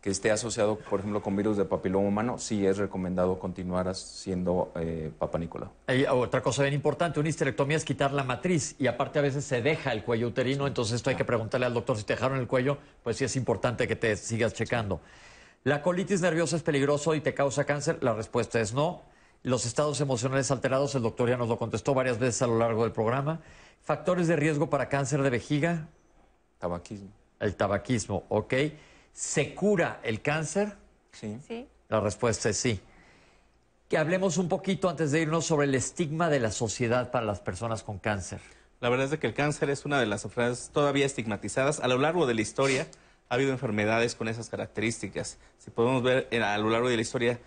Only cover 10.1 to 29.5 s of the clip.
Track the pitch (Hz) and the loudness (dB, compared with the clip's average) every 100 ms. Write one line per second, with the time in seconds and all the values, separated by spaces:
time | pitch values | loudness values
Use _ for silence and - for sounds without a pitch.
10.1 | 117 120 - 127 139 139 123 110 120 135 | 0 0 0 0 0 0 0 0 0 0
11.1 | 127 - 120 110 127 123 120 113 113 101 | -2 0 0 0 0 0 0 -2 -4 -2
12.1 | 117 123 135 120 131 127 143 - - - | -2 0 0 0 0 2 -2 -8 -10 -6
13.1 | 110 131 135 120 110 156 110 117 110 113 | -2 -2 0 0 0 0 0 -2 0 0
14.1 | 104 - 113 113 - - 120 107 85 - | 0 -2 0 0 0 -2 -2 -2 -6 -8
15.1 | - - - - _ 131 143 180 175 185 | -20 -20 -20 -20 _ 0 2 2 0 0
16.1 | 190 175 160 160 165 147 143 139 147 160 | 2 2 2 2 0 2 2 4 2 2
17.1 | 156 143 - 143 127 139 143 156 160 131 | 2 0 0 0 2 0 0 0 0 0
18.1 | 110 110 123 110 117 107 127 156 175 - | 0 0 -2 0 0 0 0 0 -2 -14
19.1 | - - _ 123 123 113 - 151 131 143 | -20 -20 _ -2 0 0 0 0 0 0
20.1 | 123 127 135 131 131 131 131 139 139 113 | 0 0 0 0 0 2 2 2 0 -2
21.1 | - 120 123 117 117 113 104 - 135 131 | 0 0 2 0 -2 -2 -2 0 2 2
22.1 | 113 127 113 123 113 117 110 113 110 110 | 2 0 2 2 4 2 2 0 0 0
23.1 | 131 139 160 - - - _ - 147 - | 0 -2 -6 -10 -20 -20 _ -4 -2 0
24.1 | 175 165 165 151 147 131 143 123 139 135 | 2 2 4 2 2 0 0 0 0 0
25.1 | 143 135 123 - 147 165 170 156 _ _ | 2 2 0 0 0 2 0 -4 _ _
26.1 | _ _ _ _ _ 87 87 - 104 98 | _ _ _ _ _ -4 -4 -8 -14 -14
27.1 | - _ _ 104 90 104 98 - 123 - | -20 _ _ -4 0 0 0 0 -2 0
28.1 | 98 - 107 107 131 151 - - - _ | -6 0 -2 0 0 0 -4 -20 -20 _
29.1 | - - - 143 | -12 -4 -2 -2